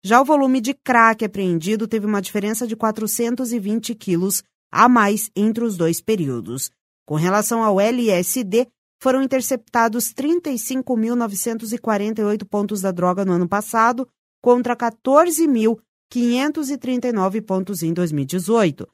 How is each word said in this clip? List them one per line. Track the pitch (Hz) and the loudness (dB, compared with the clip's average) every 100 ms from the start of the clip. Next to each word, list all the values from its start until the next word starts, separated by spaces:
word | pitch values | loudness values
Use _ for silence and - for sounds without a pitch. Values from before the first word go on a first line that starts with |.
Já | 190 240 | 4 4
o | 277 | 6
volume | 302 269 262 | 4 4 2
de | 226 | -2
crack | 269 - 240 226 220 | -6 0 4 4 4
apreendido | 214 202 185 165 165 220 220 | -4 -2 -2 0 -2 -2 -2
teve | 226 208 | -2 -2
uma | 208 | -4
diferença | 185 208 202 220 247 | -4 -4 -4 -4 -6
de | 220 | -2
quatrocentos | 226 220 214 - 233 247 247 | -2 -2 -6 -2 -2 -2 -4
e | 233 | -4
vinte | 196 220 220 | -2 -4 -4
quilos | 240 - 170 190 190 _ _ _ | -8 -2 0 0 -4 _ _ _
a | - 240 | 4 6
mais | 240 202 214 - - | 6 4 0 -4 -2
entre | 214 220 | 0 0
os | 233 180 | -4 0
dois | 165 170 | 0 0
períodos. | - 214 143 120 107 131 - _ _ _ _ | -2 -2 -2 -4 -6 -8 -10 _ _ _ _
Com | 151 | -2
relação | 175 202 214 233 | 2 0 0 0
ao | 220 190 | 2 2
L | 214 247 233 | 2 2 2
S | 180 180 254 | 0 0 -4
D, | 202 220 247 _ _ _ | 0 0 0 _ _ _
foram | 262 262 | 0 2
interceptados | 269 262 247 262 _ 240 226 233 - | 2 -2 -2 -6 _ 0 0 0 -6
trinta | - 294 349 311 | -4 -2 -2 -2
e | 247 | -6
cinco | - 262 262 240 | -4 -6 -2 -2
mil | 220 240 | 0 0
novecentos | 233 202 233 226 226 | -2 -4 -6 -6 -8
e | 233 | -6
quarenta | - 208 208 220 | -2 -2 -2 -2
e | 208 | -2
oito | 214 196 | -2 -4
pontos | 208 208 208 | -4 -2 -2
da | 190 | -4
droga | 180 180 180 190 | 0 0 0 0
no | |
ano | 175 175 | 0 0
passado, | 196 - 226 226 240 254 _ _ _ | -2 -2 2 2 0 -8 _ _ _
contra | 247 247 240 240 | 2 2 2 -2
quatorze | 233 226 254 285 349 302 320 | -4 -4 2 4 4 2 2
mil | 240 220 226 _ _ _ | 4 2 0 _ _ _
quinhentos | 247 240 247 285 311 269 | -2 0 0 0 -2 -6
e | 277 | -6
trinta | 247 247 247 | -4 -2 -2
e | |
nove | 226 190 214 | 0 0 -2
pontos | 214 190 190 185 | -4 -4 -4 -4
em | 165 | -4
dois | 170 175 | -2 -2
mil | 147 | -2
e | 135 | -2
dezoito. | 180 175 226 185 139 90 | -4 0 2 2 -2 -14